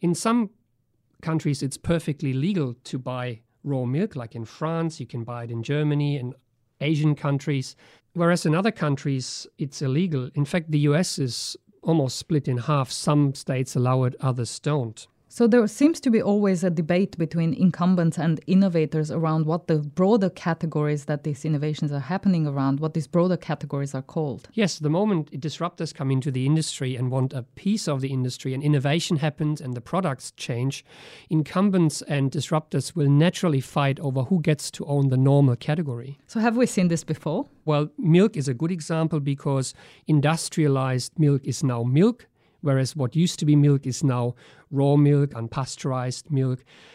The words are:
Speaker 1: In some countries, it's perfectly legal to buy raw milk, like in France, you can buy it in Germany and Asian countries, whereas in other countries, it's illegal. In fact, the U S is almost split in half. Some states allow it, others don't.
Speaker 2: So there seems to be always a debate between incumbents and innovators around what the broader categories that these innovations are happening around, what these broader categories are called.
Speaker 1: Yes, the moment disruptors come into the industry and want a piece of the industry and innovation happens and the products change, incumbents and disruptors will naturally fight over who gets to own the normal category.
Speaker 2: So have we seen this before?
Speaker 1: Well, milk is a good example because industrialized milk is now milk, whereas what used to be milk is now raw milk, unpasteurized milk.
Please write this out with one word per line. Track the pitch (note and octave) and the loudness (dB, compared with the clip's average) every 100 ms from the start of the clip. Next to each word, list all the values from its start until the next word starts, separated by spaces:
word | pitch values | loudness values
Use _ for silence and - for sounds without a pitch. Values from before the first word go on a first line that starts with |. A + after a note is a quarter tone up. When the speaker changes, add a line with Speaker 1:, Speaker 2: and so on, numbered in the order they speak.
Speaker 1:
In | F3 | -2
some | E3 A3+ A#3+ G#3 _ _ _ _ _ _ _ | 0 2 0 0 _ _ _ _ _ _ _
countries, | E3 D#3+ D3 C#3 | -4 -2 0 -2
it's | C#3 - | -4 -4
perfectly | - E3+ D#3+ C#3 C#3 | -2 -2 -2 -4 -4
legal | C3 E3 F#3+ C3 A#2+ | -2 -2 0 -2 -6
to | - C3 | -10 -10
buy | B2+ B2+ B2 A2 _ _ | -8 -8 -8 -10 _ _
raw | C#3+ C3+ | -6 -2
milk, | B2 C#3+ G#3+ C#3 | -2 -2 -2 -6
like | A#2 | -10
in | A#2 | -12
France, | A2 - D#3 E3 E3 D#3+ | -12 -8 -4 -2 -4 -6
you | A#2+ | -10
can | B2 | -8
buy | A2+ A#2+ | -8 -10
it | A#2 | -8
in | A#2 | -6
Germany | A2+ D3 D3+ D3 C#3+ C#3+ | -2 0 0 0 0 -2
and | B2 - _ _ _ - | -6 -12 _ _ _ -6
Asian | C#3+ D#3 D3+ | -2 2 2
countries, | C#3+ D3 C#3 D#3 C#3 B2+ - - _ _ | 0 0 -2 -2 -4 -4 -12 -20 _ _
whereas | E3+ E3+ F3 E3 | 0 2 2 2
in | |
other | D#3+ F#3 | 2 0
countries, | - D3+ C#3 D3 C3+ B2 - - - | 0 -2 -2 -2 -4 -6 -10 -12 -10
it's | D3 - | -10 -4
illegal. | C3+ C#3 F#3+ C#3+ B2+ | -2 0 0 -2 -4
In | D3 | -4
fact, | C#3+ F3+ D#3+ | -2 -2 0
the | D3 | 2
U | C#3+ | 4
S | D3 F#3 - | 2 0 -2
is | C3 - - - _ _ | -4 -4 -10 -12 _ _
almost | - E3 C3 - | 0 2 0 -4
split | - D#3 C#3 | -2 -2 0
in | B2 | -4
half. | A2+ C#3+ B2+ | 0 0 -2
Some | - - D3 C#3+ | -4 2 4 2
states | C3+ - C3 C3+ C3 | 0 -4 -4 -2 0
allow | B2 C3 | 2 2
it, | B2+ - | 0 0
others | C3+ B2 A2+ - | -2 -2 -4 -6
don't. | C#3+ D3 A#2 - - _ _ | -2 -2 -4 -8 -20 _ _
Speaker 2:
So | - A#3 | 2 4
there | B3 A3 | 6 4
seems | - D4 E4 | 4 2 4
to | C4+ | 2
be | A3 | 2
always | - G#3 G3+ F3+ | 2 2 2 2
a | F#3 | 0
debate | E3+ D#3 F3 G3 - | 0 0 2 0 -2
between | D#3+ E3+ E3 | -4 0 0
incumbents | - F3+ - F3 F3+ E3 D#3+ | 2 2 4 2 4 2 0
and | D#3+ D#3 - | 0 -2 2
innovators | F#3 G3 E3+ D3+ D#3 D#3 | 4 4 2 0 0 -2
around | E3 D#3+ D#3+ | -2 0 0
what | D#3 E3 - | 0 -2 0
the | D#3 | 0
broader | D3 - F#3 A3+ F#3+ | 0 0 2 4 2
categories | - F3 E3 E3 D3+ D3+ D3 C#3+ | -2 -4 -4 -2 -2 -2 -2 -4
that | D3 | -6
these | D#3 C#3+ | -4 -6
innovations | D#3 D3 D3+ D3+ D3+ | -2 -2 -2 -4 -4
are | C#3+ | -4
happening | C3+ F#3+ G3+ E3+ D3 | -4 -2 2 2 0
around, | C#3 C3+ C#3 | 0 0 0
what | D#3 | -2
these | D#3+ - | -4 -2
broader | E3+ F3+ E3+ | 0 2 0
categories | - D3+ D3 C#3 C#3 | -4 -8 -6 -6 -6
are | C3+ | -8
called. | - E3 D3 A#2 - | -8 -6 -4 -6 -8
Speaker 1:
Yes, | - G3 - | -2 -2 0
the | D3+ | -2
moment | E3 G#3+ F3 D3 C#3+ | 0 2 0 -2 -8
disruptors | D3+ - E3+ - D#3+ | -8 -6 -6 -6 -8
come | - C3+ | -6 -2
into | C3 C#3 | 0 0
the | C3 C3 | -2 2
industry | D#3+ D#3 - C3 B2+ | 2 0 -4 -6 -4
and | B2+ | -2
want | C3 C3 | 0 -2
a | C3+ | -4
piece | A#2+ - G3 G#3+ - | -10 -6 -2 -2 -2
of | C#3 | -2
the | C3+ | -2
industry | C3 B2+ - C3+ | -2 -4 -4 -6
and | C3 | -2
innovation | D3 D3 C#3 E3 - D#3+ | 2 2 2 0 0 0
happens | D3+ - D3+ D3+ | -2 -2 -4 -4
and | C3+ | -6
the | A#2+ | -10
products | - F3 F3+ B2+ - - | -4 -2 -2 -4 -10 -12
change, | - A#2+ C3 - - - - - - | -6 -4 -4 -4 -12 -20 -20 -18 -4
incumbents | D#3 C#3+ F#3 G#3 F#3 D#3+ - | -2 0 0 2 4 2 0
and | - C#3+ C3+ | -4 -2 -2
disruptors | C3+ - D#3 - C#3 - E3+ | -2 -2 -2 -2 -4 -4 0
will | C#3 | 4
naturally | C#3+ E3+ - F#3 C3+ | 6 4 2 0 0
fight | - D#3 C#3 C#3 | -2 -2 0 -2
over | D3 C3 | -4 -2
who | B2 F#3 | 0 0
gets | D#3 D3+ - | 0 -2 -4
to | - - | -10 -4
own | C#3+ C#3 | 0 2
the | C3 | 4
normal | C3+ C#3+ C#3 A#2+ | 4 6 4 2
category. | - D3+ D3 A#2+ B2 C#3+ - | -2 -2 -4 -6 -12 -16 -8
Speaker 2:
So | A#3 | 0
have | A3+ A#3 | 2 2
we | |
seen | A#3+ - F3+ | 2 2 2
this | E3 | 0
before? | - D#3 D#3 F3+ - _ D#3 | -4 -6 -4 -6 -6 _ 0
Speaker 1:
Well, | D3 D3+ - | 0 0 -2
milk | G3 E3+ A3 D#3+ | 4 6 6 2
is | C#3 | -4
a | |
good | A#2 E3 | -2 -4
example | F3+ - D#3+ D#3+ D#3+ | -4 -4 -2 0 0
because | C#3 C#3 D3+ C3+ B2+ - - - - | -2 -4 -2 -2 -4 -10 -20 -10 0
industrialized | D3+ D3 D#3+ - - D3+ C3+ C3 B2+ - - | 2 4 0 -2 0 2 2 0 -2 -4 0
milk | D3 C#3 | 2 2
is | - B2 | 0 -2
now | C3+ A#2+ | -2 0
milk, | A#2+ C#3 A3 A#3+ _ _ _ _ | 2 4 4 2 _ _ _ _
whereas | D3 C3+ C3 D#3 | 0 0 0 -2
what | B2 | -2
used | D#3 F3 - | 0 0 0
to | |
be | D3+ | 4
milk | D3 D3 C#3 C3 | 6 6 4 0
is | A#2+ | -2
now | C#3 B2 B2 - - - - | 0 0 -2 -6 -14 -20 -6
raw | C#3 C#3 D3 | 0 4 6
milk, | C#3+ C#3+ C#3+ | 6 4 2
unpasteurized | A#2+ A2+ - B2+ - C#3 B2+ B2+ - - | -4 -8 -6 -6 -6 -4 -4 -4 -6 -4
milk. | C#3 C3 B2+ _ - - | 0 0 -2 _ -20 -20